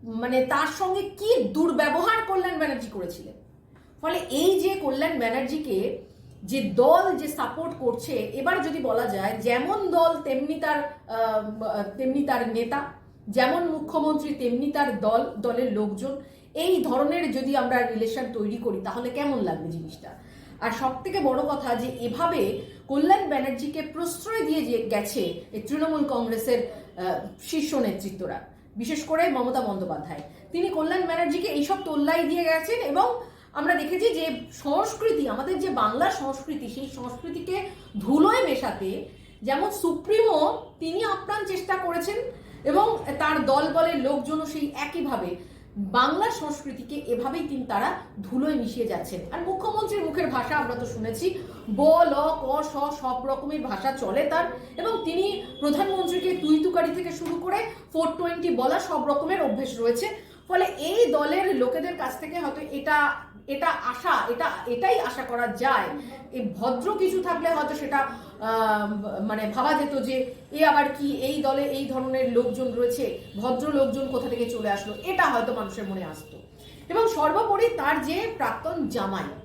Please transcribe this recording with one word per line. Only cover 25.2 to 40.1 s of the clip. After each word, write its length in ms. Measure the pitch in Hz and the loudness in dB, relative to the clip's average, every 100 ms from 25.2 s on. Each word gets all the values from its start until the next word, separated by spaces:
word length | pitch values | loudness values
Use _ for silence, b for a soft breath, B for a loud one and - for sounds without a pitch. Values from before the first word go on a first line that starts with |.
| 175 160 B | -4 -4 B
এই 100 | 214 | -10
তৃণমূল 420 | - 294 320 302 277 | -6 -2 0 0 0
কংগ্রেসের, 500 | 247 226 226 262 240 | 0 -2 -2 0 0
আহ, 640 | - - - - 185 170 - - | 0 -8 -16 -8 -4 -4 -6 -14
শীর্ষ 300 | - 320 294 | -6 -4 0
নেতৃত্বরা, 680 | 285 226 185 196 - 180 - - B B - | 0 0 -2 -8 -8 -8 -8 -12 B B -10
বিশেষ 260 | 233 302 | -6 -4
করে 260 | - 320 339 | -2 0 2
মমতা 320 | 269 240 254 | 2 0 0
বন্দ্যোপাধ্যায়। 600 | 220 190 175 151 - 160 - B B | -2 -4 -4 -6 -8 -12 -14 B B
তিনি 180 | 339 381 | -2 -2
কল্যাণ 340 | 320 311 370 339 | 0 0 0 0
ব্যানার্জিকে 420 | 330 339 330 381 | 0 0 0 -2
এইসব 300 | 285 285 392 - | -2 0 -2 -2
তোল্লাই 420 | 302 285 330 302 | 0 2 2 2
দিয়ে 160 | 339 | 2
গেছেন 360 | 330 320 320 466 | 2 2 0 -2
এবং 260 | 302 294 453 480 B B B | 0 2 2 0 B B B
আমরা 200 | 285 311 320 | -4 0 0
দেখেছি 320 | 302 370 453 | 0 2 2
যে 120 | 330 320 254 - - | 2 -2 -4 -10 -10
সংস্কৃতি, 600 | 285 311 440 453 440 - 277 | -2 0 0 0 0 2 0
আমাদের 320 | 214 277 381 | -2 -2 -2
যে 100 | 381 | 0
বাংলা 420 | 247 214 233 370 | 2 2 4 2
সংস্কৃতি, 560 | - 269 277 - 294 233 | 2 -4 -6 -6 -8 -8
সেই 200 | 262 269 - | -10 -10 -10
সংস্কৃতিকে 600 | 247 247 339 - - 381 381 B B 214 | -10 -10 -10 -8 -4 -4 -4 B B -6
ধুলোয় 420 | - 285 381 480 508 | 2 8 8 8 4
মেশাতে 440 | - 247 202 190 202 - B B B | 2 -2 -2 -4 -4 -8 B B B
যেমন 300 | 214 277 415 | -2 2 2
সুপ্রিমো 680 | 415 339 - - | 0 0 0 2